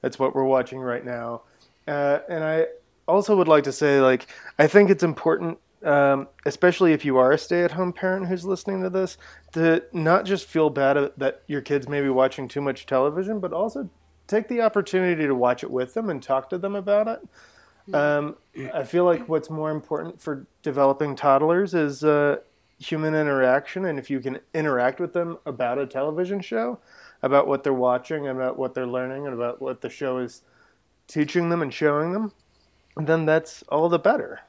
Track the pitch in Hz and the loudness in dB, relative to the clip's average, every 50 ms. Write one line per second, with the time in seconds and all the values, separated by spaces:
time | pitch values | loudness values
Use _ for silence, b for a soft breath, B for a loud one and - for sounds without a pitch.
0 | - 135 131 - 135 135 139 135 135 131 131 131 123 - - 131 131 127 120 123 | -4 -6 -4 -2 -2 -2 0 0 0 2 2 0 0 -2 -8 -10 -8 -6 -6 -6
1 | - 127 123 120 117 117 117 117 _ b b b b b b _ _ - 147 143 | -8 -8 -10 -8 -8 -10 -10 -12 _ b b b b b b _ _ -6 -4 -2
2 | 143 143 143 156 - - 175 160 156 156 156 160 165 160 - - _ _ _ _ | 0 0 0 0 -2 -6 -6 -4 -4 -2 0 0 0 -2 -4 -14 _ _ _ _
3 | _ - 165 196 202 - 214 190 180 160 156 151 143 143 131 - 156 147 139 139 | _ 2 2 2 4 2 2 2 6 6 6 6 6 2 -4 0 2 4 4 6
4 | 135 131 131 123 - B B B B B B - 151 151 - 208 202 185 196 160 | 6 6 4 2 0 B B B B B B 4 4 8 8 8 8 8 4 2
5 | 175 170 151 - - - 160 165 175 165 170 - _ _ _ _ - 156 143 143 | 2 -2 -2 -2 0 0 0 0 -2 -6 -8 -8 _ _ _ _ 0 2 4 4
6 | 143 139 139 135 139 - _ _ _ - - - - 180 175 - 190 170 156 147 | 6 4 2 2 -2 -8 _ _ _ -6 -2 4 2 2 4 4 4 4 4 4
7 | - 147 131 127 127 127 143 160 - - 175 175 175 170 156 170 185 180 175 - | 2 2 4 6 6 6 4 2 2 -2 -2 0 0 0 0 -2 -4 -4 -4 -4
8 | - 185 185 196 190 175 190 180 170 190 190 180 - - 196 190 185 185 180 190 | -4 -4 -2 -2 -4 -4 -6 -6 -4 -6 -6 -6 -4 -6 -6 -4 -4 -4 -2 -2
9 | 190 180 - B B B B B B B - 165 160 165 165 - - - - 175 | -4 -4 -6 B B B B B B B -2 2 4 4 4 4 0 -4 -6 -2
10 | 156 156 175 190 - 190 196 185 - - - 165 156 151 143 143 139 135 139 147 | 2 4 2 2 2 0 -4 -4 -4 -4 0 2 2 2 2 2 2 2 2 2
11 | 139 143 - - 135 135 - - _ - 147 143 139 - 147 143 127 131 147 143 | 0 -2 -4 -2 -4 -4 -4 -4 _ -8 -8 -8 -4 -2 -2 -2 -2 -2 -4 -2
12 | 143 139 131 127 131 131 - - 135 120 - 143 143 139 131 - - - 139 131 | -2 0 2 2 2 2 0 -6 -12 -8 -6 -4 -4 -4 -4 -6 -6 -2 0 2
13 | 131 147 151 170 190 196 220 208 180 175 - 165 202 226 - 277 269 180 _ _ | 2 0 0 -2 -6 -6 -6 -6 -6 -6 -4 -4 -4 -4 -6 -8 -12 -12 _ _
14 | _ _ _ _ _ - 202 220 220 - 247 233 226 220 220 208 196 - - 185 | _ _ _ _ _ -2 -2 -2 -2 -2 -2 0 0 2 2 0 -4 0 -2 0
15 | 185 180 175 160 156 143 139 127 123 123 127 123 - - 123 127 127 127 - 226 | 0 0 0 0 0 0 2 2 2 2 2 0 -4 -6 -4 -4 -4 -4 -6 -6
16 | 226 208 165 - - - 139 131 135 - - 180 180 196 202 202 190 202 202 208 | -4 -4 -6 -6 -4 -2 -2 -2 -2 -4 -8 -6 -6 -6 -6 -6 -2 0 0 0
17 | 214 226 226 - - - b b b b b b b b b b b - 190 147 | 0 -2 -4 -8 -10 -20 b b b b b b b b b b b -4 -2 0
18 | 147 147 147 147 147 147 - _ _ _ _ - 135 127 - 160 135 - - 175 | 2 2 2 0 -2 -4 -8 _ _ _ _ -14 -12 -8 -6 -6 -6 -2 0 2
19 | 180 180 170 165 - - 160 156 156 - 160 156 156 156 151 151 147 _ 156 147 | 4 4 2 2 0 -2 -4 -4 -4 -4 -8 -6 -6 -6 -6 -6 -6 _ -8 -8
20 | 160 165 175 - - 165 147 - - _ _ _ _ 151 135 139 139 135 135 139 | -8 -10 -14 -14 -10 -10 -10 -10 -10 _ _ _ _ -6 0 2 4 4 4 2
21 | 156 147 139 - - 147 135 139 151 156 170 180 202 185 170 175 156 147 139 131 | -2 -4 -4 -2 2 4 4 4 4 2 2 2 0 0 0 0 0 0 -2 -2
22 | 147 151 147 147 147 143 143 - - _ _ _ _ _ _ _ - - 165 156 | 0 2 2 4 2 2 0 -2 -6 _ _ _ _ _ _ _ -10 -8 -6 -4
23 | 156 156 156 156 151 147 139 135 131 127 127 139 143 - - 185 190 180 156 - | -2 0 0 0 0 0 2 2 4 4 4 2 0 -4 -8 -6 -4 -4 -4 -6
24 | - - 143 131 123 135 131 - _ _ - 165 156 151 135 123 120 127 135 - | -6 -6 -6 -6 -6 -6 -10 -10 _ _ -6 -4 -2 0 0 2 2 0 0 -2
25 | 180 175 175 180 170 170 165 - _ 151 131 113 131 120 123 139 139 131 - 131 | -8 -4 -4 -4 -4 -4 -8 -12 _ -12 -6 -6 -4 -4 -2 -4 -6 -6 -4 -6
26 | 139 151 151 160 185 180 202 202 180 - 226 226 226 240 247 - B B B B | -4 -4 -4 -4 -4 -4 -4 -8 -8 -6 -6 -4 -4 -4 -8 -10 B B B B
27 | B B B B - 131 135 143 143 139 143 135 - 147 135 127 123 127 123 127 | B B B B -2 4 4 4 4 4 -2 -2 0 -2 0 0 2 0 0 0
28 | 127 - 160 151 143 139 131 131 131 127 131 - 135 127 156 139 127 123 120 127 | -2 -6 -8 -6 -6 -6 -6 -4 -4 -4 -4 -4 -6 -6 -6 -6 -8 -4 -4 -6
29 | 127 127 131 139 143 143 127 117 120 120 123 - 135 135 127 - - 120 - - | -6 -6 -8 -10 -10 -8 -6 -6 -6 -6 -6 -8 -8 -10 -10 -8 -10 -12 -10 -6
30 | 143 135 127 127 123 117 - - _ b b b b b b b b b _ _ | -6 -4 -4 -4 -6 -6 -10 -16 _ b b b b b b b b b _ _
31 | _ _ - 156 151 147 - 180 170 170 170 170 160 135 120 - 156 147 147 147 | _ _ -2 -2 -2 0 0 -2 0 0 0 -2 -2 -4 -4 0 0 2 2 2
32 | 156 170 180 208 220 202 - _ - _ _ - _ _ _ _ _ _ _ - | 0 -2 -2 -4 -6 -6 -10 _ -20 _ _ -20 _ _ _ _ _ _ _ -8
33 | 156 147 160 165 160 156 156 160 160 - - - - - 143 147 160 170 170 165 | 0 0 0 2 2 2 2 2 0 -4 -18 -20 -10 -4 -2 0 2 2 0 2
34 | - 196 262 - - - - - - | 2 2 2 2 -2 -8 -12 -16 -18